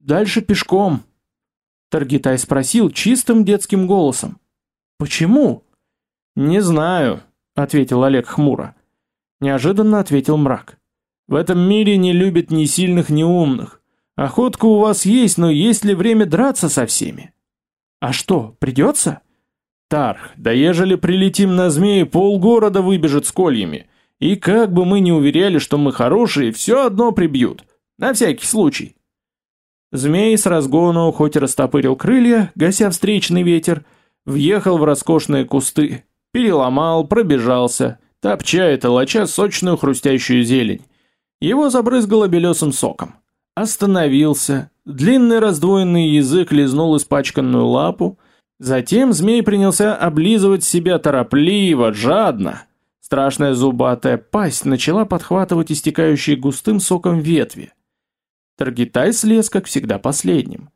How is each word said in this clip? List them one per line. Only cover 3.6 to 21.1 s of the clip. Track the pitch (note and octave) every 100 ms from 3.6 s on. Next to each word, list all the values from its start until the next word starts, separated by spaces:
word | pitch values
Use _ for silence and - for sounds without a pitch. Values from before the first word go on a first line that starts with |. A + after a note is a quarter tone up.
| - G3 F#3
голосом. | G3 D3+ B2 - - _ _ _ _ _ _
«Почему?» | D3 - E3 C4 B3 A#2+ _ _ _ _ _ _ _ -
«Не | C#3 F#3
знаю», | F#3+ D#3+ D#3+ F#3+ C#3 - _ _ _
ответил | - C#3+ D3 C3 B2
Олег | C3+ C3+ A#2+
хмуро. | - D3 B2 - - _ _ _ _ _ _
Неожиданно | C#3 C3+ C#3+ G3 G#3+ G#3+
ответил | G3 C#3+ C3+ D#3
Мрак. | C#3+ B2+ - _ _ _ _ _ _
«В |
этом | C#3+ D#3+ F3+
мире | F3+ G#3 G#3 G3+
не | F3+
любят | F3 F#3+ E3+ E3+
ни | D#3+
сильных, | D3+ C#3 F#3 F3 D#3+
ни | D3+
умных. | E3 F3+ D3+ C3 - - _ _ _ -
Охотка | C#3 - B3 - A3+
у | G#3
вас | G#3+ G#3 F3+
есть, | B3 A3+ -
но | E3+
есть | D3 G#3 A3+
ли | G3+
время | F#3+ G#3 A3 G3+
драться | E3 C4+ C4 E3
со | - A#2
всеми?» | - E2 - - _ _ _ _ _ _ _
«А | B2
что, | B2 - F3+ A2 -
придется?» | C3 B2+ F#3 D4 - D3 _ _ _ _ _ _ _
«Тарх, | D3+ C3 G2 - -
да | A2+
ежели | A#2+ D#3 E3+ F#3+
прилетим | F#3 D#3